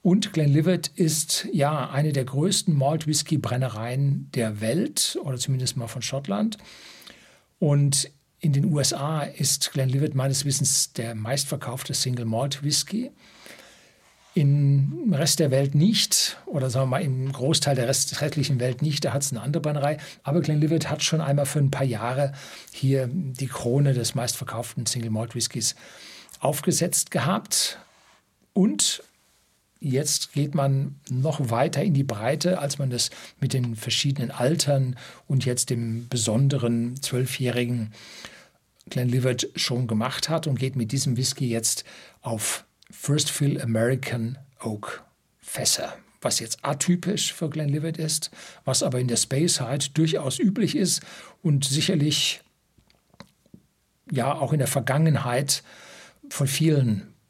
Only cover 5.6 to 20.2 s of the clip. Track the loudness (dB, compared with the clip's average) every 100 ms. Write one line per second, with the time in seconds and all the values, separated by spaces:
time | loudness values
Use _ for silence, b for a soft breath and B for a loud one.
5.6 | -2 -4 -6 -8 -6 -6 -2 -2 -2 -4
6.6 | B B B B B B B B B _
7.6 | 2 4 4 2 -2 _ _ _ 2 4
8.6 | 4 2 2 0 -2 -2 -4 -2 0 0
9.6 | 0 0 2 2 2 2 0 0 0 0
10.6 | 2 2 0 -4 -6 -6 -2 -2 -2 -6
11.6 | -6 -8 -6 -4 -2 -2 -2 0 -2 -2
12.6 | -2 -2 -2 -4 -6 B B B B B
13.6 | B B B B B B _ 2 4 6
14.6 | 6 4 2 0 0 2 2 2 4 4
15.6 | 4 4 4 4 2 0 0 -4 -6 -4
16.6 | 0 0 0 0 0 -2 -4 -2 0 2
17.6 | 2 2 2 0 0 -2 -2 0 0 2
18.6 | 0 0 -2 0 0 -2 -2 -4 -2 -2
19.6 | 0 0 0 -2 B B